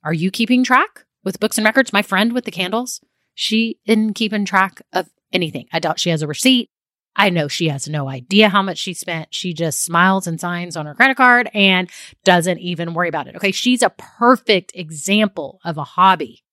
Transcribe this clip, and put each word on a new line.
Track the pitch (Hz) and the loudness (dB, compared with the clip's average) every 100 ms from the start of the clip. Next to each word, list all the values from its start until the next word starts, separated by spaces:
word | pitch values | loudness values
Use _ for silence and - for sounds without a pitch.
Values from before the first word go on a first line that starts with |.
are | 156 | -4
you | 165 180 | -2 -2
keeping | 190 226 247 | -2 0 2
track | 247 254 403 - _ _ | 4 2 2 -8 _ _
with | 190 - | -10 -4
books | 214 - | -4 0
and | |
records? | 214 262 254 | 2 2 2
My | 202 | -2
friend | 208 190 226 | 0 0 0
with | 247 233 | -2 -6
the | |
candles, | 180 180 220 247 - _ _ _ | -8 -4 -4 -6 -12 _ _ _
she | - - 220 226 - - | -10 -2 0 -2 -6 0
isn't | 220 220 | 0 0
keeping | 202 220 214 | -2 -2 -2
track | 202 196 190 - _ | 0 0 0 -4 _
of | - - _ _ | -6 -6 _ _
anything. | 185 165 131 - | -4 -4 -6 -6
I | 165 | -4
doubt | 160 - | -4 -4
she | 175 | -2
has | 160 | -2
a | 151 | -4
receipt. | 147 262 254 - _ _ _ _ | 0 2 2 0 _ _ _ _
I | - 202 | 0 2
know | 175 147 | 2 -2
she | - 165 | -2 -4
has | 139 143 | -4 -6
no | 151 135 | -6 -6
idea | 135 127 196 214 | -10 0 4 4
how | 196 | 2
much | 196 - | -2 -6
she | - | -10
spent. | 170 - 165 160 | -10 -8 -10 -10
She | - 180 | -10 -8
just | 160 165 - | -4 -4 -4
smiles | - 170 185 190 180 | -2 2 4 2 -4
and | 165 | -8
signs | 175 175 175 165 | -6 -8 -8 -10
on | 151 | -10
her | |
credit | 147 262 262 | 2 2 4
card | 254 240 240 | 6 6 2
and | 208 196 185 180 - - _ | 2 4 4 0 -10 -20 _
doesn't | - 175 170 170 | 4 4 2 -4
even | 180 170 170 | -6 -6 -6
worry | 165 175 | -2 -2
about | 160 151 | -4 -8
it. | 175 | -4
Okay, | 196 | -4
she's | 185 247 254 | -2 0 2
a | 202 | 2
perfect | - - _ 240 254 - 196 - | 0 -20 _ 2 2 2 0 -2
example | - 160 156 185 208 208 - 139 - | -16 -14 -10 -2 0 0 -2 -12 -12
of | 170 156 | -10 -8
a | |
hobby | 143 - 190 180 127 - _ | -8 2 4 4 -2 -12 _